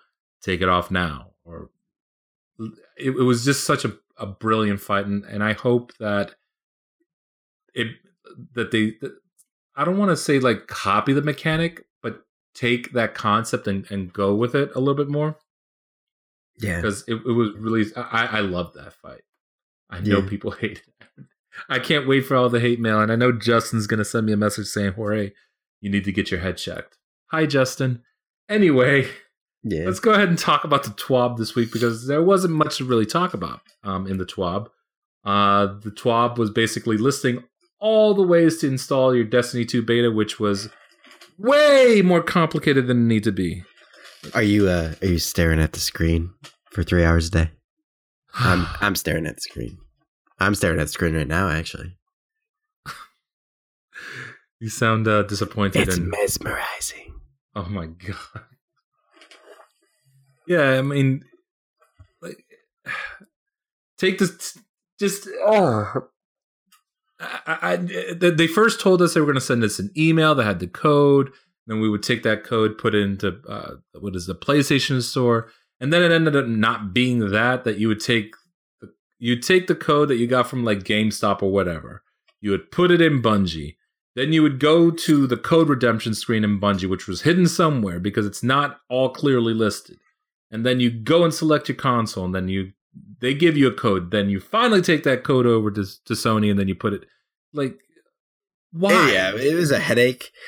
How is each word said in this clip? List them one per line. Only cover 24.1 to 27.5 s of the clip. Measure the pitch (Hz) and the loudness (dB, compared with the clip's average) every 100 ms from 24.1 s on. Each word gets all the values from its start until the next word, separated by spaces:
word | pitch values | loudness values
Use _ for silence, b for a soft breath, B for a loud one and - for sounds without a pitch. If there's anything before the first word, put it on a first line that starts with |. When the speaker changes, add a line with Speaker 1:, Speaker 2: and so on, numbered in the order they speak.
| 117 110 | -2 0
Speaker 1:
me | |
a | 104 | 0
message | 104 - 98 | 0 -2 -6
saying, | 104 98 | -4 -4
"Jorge, | 98 104 107 98 - _ _ _ _ | -4 -4 -4 -4 -10 _ _ _ _
you | 104 | -4
need | 101 | -2
to | 95 | -2
get | 98 92 | -4 -4
your | 90 | -4
head | 92 87 | -4 -6
checked." | - - - _ _ _ _ | -10 -12 -14 _ _ _ _
Hi, | 160 | -2
Justin. | 151 | 0